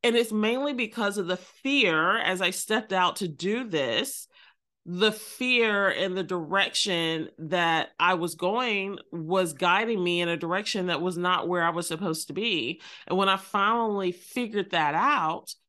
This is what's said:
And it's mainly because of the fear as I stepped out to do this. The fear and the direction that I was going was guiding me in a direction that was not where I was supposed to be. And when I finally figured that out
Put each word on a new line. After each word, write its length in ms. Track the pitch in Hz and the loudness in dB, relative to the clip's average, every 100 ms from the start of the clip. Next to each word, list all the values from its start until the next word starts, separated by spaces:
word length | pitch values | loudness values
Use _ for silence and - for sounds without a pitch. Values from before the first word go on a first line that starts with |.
And 140 | 240 233 | 4 2
it's 160 | 233 | 2
mainly 400 | 214 214 247 285 | 0 0 0 -2
because 440 | 254 226 226 208 202 | -2 -4 -2 -2 -2
of 120 | 175 | -4
the 80 | 185 | -4
fear 800 | - - 269 277 220 160 170 220 | -6 -8 0 2 4 4 4 2
as 240 | - 185 | 0 0
I 80 | 180 | 0
stepped 420 | 185 - 214 214 | -2 -2 -2 0
out 240 | 190 180 - | 2 2 0
to 120 | 185 | -6
do 400 | 147 180 226 247 | -4 -2 -2 0
this. 580 | 160 127 117 277 - - _ - _ _ _ - | 0 0 0 -2 -8 -14 _ -20 _ _ _ -10
The 260 | 175 214 | 2 2
fear 800 | 214 - - 254 247 226 208 196 | 2 -10 -6 0 2 4 2 2
and 260 | - 190 185 | 2 -2 -2
the 80 | |
direction 1040 | 180 180 151 190 185 - 202 170 165 160 151 - | -4 -4 -2 0 0 0 0 0 0 -2 -6 -10
that 520 | 165 175 170 165 - _ | -4 0 2 2 -2 _
I 140 | 175 | 2
was 200 | 185 170 | 2 -2
going 640 | 160 180 220 254 208 196 196 - | -2 -2 0 0 -2 -4 -8 -10
was 400 | 175 156 190 185 | -10 -2 0 0
guiding 500 | 143 180 185 226 220 | 0 2 2 2 0
me 200 | 175 175 | 0 0
in 60 | 175 | 0
a 80 | 170 | -2
direction 480 | 165 180 208 214 180 | -2 -2 -2 -2 0
that 160 | 156 | 0
was 160 | 180 175 | -2 0
not 280 | 175 180 - | 0 2 2
where 160 | 180 | 2
I 60 | 170 | 2
was 180 | 170 170 | 0 -4
supposed 420 | 160 196 156 - | -4 -4 -4 -6
to 40 | |
be. 480 | 147 226 175 120 170 - - - | -4 -2 -2 -4 -8 -12 -20 -4
And 120 | 180 | 0
when 100 | 196 | 2
I 80 | 190 | 2
finally 760 | - 208 202 233 226 202 185 | 0 0 2 2 2 0 -2
figured 600 | 180 - - 240 208 190 | -4 -8 -4 -2 -2 -2
that 240 | 170 151 | 0 2
out 600 | 156 240 285 160 170 - - | 2 2 2 0 -4 -8 -18